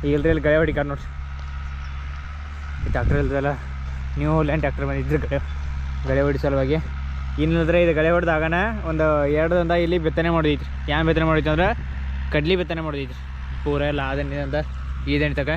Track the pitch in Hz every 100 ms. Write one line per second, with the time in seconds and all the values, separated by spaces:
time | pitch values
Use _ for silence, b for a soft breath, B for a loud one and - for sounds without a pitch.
0 | 147 147 156 160 151 151 160 147 143 143
1 | - - - - - - - - - -
2 | - - - - - - - - - 127
3 | 120 143 139 139 139 143 - - - -
4 | - - 147 160 151 156 147 131 139 139
5 | 131 151 - 139 - - - - - -
6 | 131 135 139 135 143 139 135 151 - -
7 | - - - - 156 165 160 170 175 156
8 | 160 175 170 156 160 170 208 214 160 160
9 | 156 151 143 151 165 175 165 175 170 175
10 | 160 156 165 165 151 143 - - - 147
11 | 160 160 160 156 147 156 190 226 - -
12 | - - - 151 151 185 175 165 160 143
13 | 135 - - - - - - 143 143 147
14 | 135 139 143 139 139 147 151 - - -
15 | - 143 147 139 139